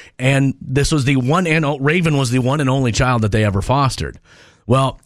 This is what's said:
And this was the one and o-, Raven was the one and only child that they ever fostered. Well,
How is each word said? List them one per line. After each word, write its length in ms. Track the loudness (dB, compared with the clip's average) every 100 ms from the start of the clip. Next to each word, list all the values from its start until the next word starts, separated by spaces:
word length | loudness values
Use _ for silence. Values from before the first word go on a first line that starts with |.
| -20 -4
And 360 | 0 2 0 -2
this 320 | -4 -2 0
was 120 | 0 2
the 100 | 0
one 300 | 2 0 0
and 180 | 0
o-, 140 | 0 -2
Raven 400 | 0 0 2 0
was 120 | 0
the 100 | 0
one 200 | 0 0
and 80 | 0
only 240 | 0 0
child 300 | 0 0 0
that 100 | 0
they 120 | 2
ever 180 | 0 0
fostered. 580 | 0 0 0 -2 -8 -10 -20 -20 -20 _ -2
Well, 340 | 0 0 -4